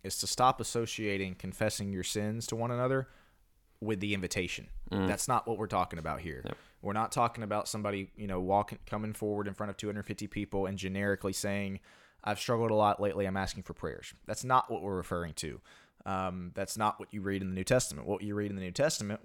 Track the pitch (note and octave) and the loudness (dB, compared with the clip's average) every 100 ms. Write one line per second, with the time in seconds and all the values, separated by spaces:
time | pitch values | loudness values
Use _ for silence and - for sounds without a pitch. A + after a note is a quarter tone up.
0 | G2 - G2 - B2+ C3+ A2+ A#2+ A#2 - | -6 -4 -2 4 4 4 0 -2 -2 -2
1 | G#2 G2 F#2+ F2+ F#2+ - A2 - G2+ F#2+ | 0 0 -2 -4 -8 -2 0 0 -2 -2
2 | F#2 G#2 G#2 A2+ A2+ A2+ A#2 A#2+ B2+ C3+ | -2 -2 -2 -2 -4 -2 -2 0 2 2
3 | C3 - - _ _ _ _ - G#2+ G#2 | 0 -8 -20 _ _ _ _ -6 -2 0
4 | G#2 G2+ F2+ - F2+ - - - - G2+ | 0 0 0 -2 -2 -4 -8 -8 -2 2
5 | F#2+ - - A#2+ - G#2+ G#2 G2+ F2+ E2 | 2 2 2 2 2 -2 0 2 0 -2
6 | D#2 C2+ E2+ C2 - - - - - G#2 | -4 -4 -4 -6 -6 -8 -10 -10 -2 0
7 | A2+ - A#2 A#2 G#2+ G#2 - A2 G#2 G2+ | 0 4 2 2 -2 0 0 -2 -2 -2
8 | F#2+ - G#2 F#2 F#2 G2+ G#2 - - G#2+ | -4 -8 -4 0 4 4 2 -4 -6 -4
9 | G#2+ G#2+ G#2+ G#2 G2+ F#2+ G#2 G2 G#2 G#2 | -2 -2 0 0 0 -2 -6 -4 -4 -4
10 | G2 G#2 G#2 - G2+ G2 F#2+ F#2+ F#2+ G2 | -4 -6 -6 -6 -2 0 0 0 -2 0
11 | G2+ G2 G2 F#2+ G2+ G2+ G2 G2 - - | 2 2 2 -2 0 0 -2 -6 -10 -20
12 | - _ - G#2 - A#2 A2+ G#2+ G#2 - | -20 _ -2 -2 2 2 4 6 6 6
13 | G2+ F2+ G2 F#2+ F#2+ - - E2+ D#2+ G#1 | 2 2 0 0 -2 -4 -8 -6 -6 -6
14 | - - - G#2+ B2+ B2+ - A2 G2 F#2+ | -12 -14 -8 -6 4 4 4 0 -2 -2
15 | - F2+ E2+ D2+ D#2+ A#1+ - - - _ | 0 -2 -2 -6 -6 -8 -14 -20 -20 _
16 | - F#2+ F#2+ F#2 F2 F#2+ F#2+ - G#2+ - | -4 -2 -2 -4 -6 -4 -4 2 2 2
17 | G2 G#2 G2 G2 F#2+ F#2 F#2+ B2+ - C#2+ | -6 -4 0 0 0 -2 4 4 4 -2
18 | B1 G2+ G#2 G#2 G#2 G2 F#2 F2+ D3 - | -2 -2 -2 -2 -2 -4 -4 2 2 2
19 | G#2 G#2+ | -4 -6